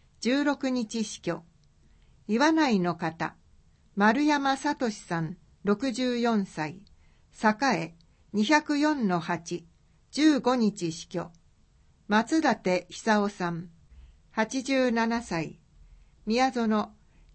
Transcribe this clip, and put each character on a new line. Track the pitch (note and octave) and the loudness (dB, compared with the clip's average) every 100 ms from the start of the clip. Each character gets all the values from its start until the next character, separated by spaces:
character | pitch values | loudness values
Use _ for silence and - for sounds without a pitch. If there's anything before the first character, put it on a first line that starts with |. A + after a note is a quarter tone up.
| _ _ | _ _
十 | A3 C#4 | 0 2
六 | D4 C#4 C4 | 2 0 -2
日 | B3+ A3 A3+ | -2 -4 -6
死 | G#3+ - | -6 -8
去。 | - E3 - _ _ _ _ _ _ _ - | -8 -8 -10 _ _ _ _ _ _ _ -2
岩 | A3 D4+ | 2 4
内 | D#4+ D4 G3+ | 4 4 2
の | F3 E3 | 0 -2
方。 | E3 E3 D#3+ - _ - _ _ _ - | -4 -4 -8 -8 _ -20 _ _ _ 0
丸 | G#3 B3 | 2 4
山 | D4 D4 C#4 C4+ | 2 2 0 -2
聡 | D4 C#4+ A#3+ | -2 -2 -4
さ | G#3 - E3 | -4 -6 -6
ん、 | D#3+ F3+ _ _ | -6 -8 _ _
六 | G3 G#3 C4+ | -2 0 -2
十 | A#3+ B3+ A#3+ | -2 -2 0
四 | A#3 A3 F#3+ | 0 0 -2
歳。 | - D3+ F#3 - - _ _ _ - | -6 -8 -10 -20 -20 _ _ _ -2
栄、 | A3 G#3+ C4+ E3+ E3 - _ _ _ | 0 2 0 0 -4 -12 _ _ _
二 | G3+ | -2
百 | G#3+ D4+ D4+ C#4+ | 2 2 2 0
四 | D4+ D4 G#3 | 0 0 0
の | F3 | 0
八、 | D#3+ E3+ - F3 - _ _ _ _ | -2 -6 -6 -10 -12 _ _ _ _
十 | - D#4 C#4 | 2 4 4
五 | B3 B3+ | 2 2
日 | G#3+ G#3 E3+ | 2 0 -4
死 | E3 - | -6 -8
去。 | F3 E3+ - _ _ _ _ _ _ - | -8 -8 -12 _ _ _ _ _ _ 0
松 | G#3+ A#3 D#4+ | 0 2 2
立 | D4+ G#3+ F#3+ F3+ - | 2 0 0 -2 -4
久 | - A3+ G#3+ | -6 0 2
夫 | G3+ | 0
さ | - F3 | -4 -6
ん、 | E3+ F3+ - - - - - _ | -6 -10 -18 -20 -20 -20 -20 _
八 | - A3 C4 | -4 -4 -4
十 | C4 C4+ B3+ | -2 0 2
七 | A#3 A3+ A#3 | 0 0 -2
歳。 | A#3 E3 D3+ - _ - - - - _ | -4 -6 -6 -10 _ -20 -20 -20 -20 _
宮 | - A#3 C4 | -2 0 2
園、 | B3 A3+ G#3+ G#3 - _ _ - | 0 0 0 -2 -8 _ _ -12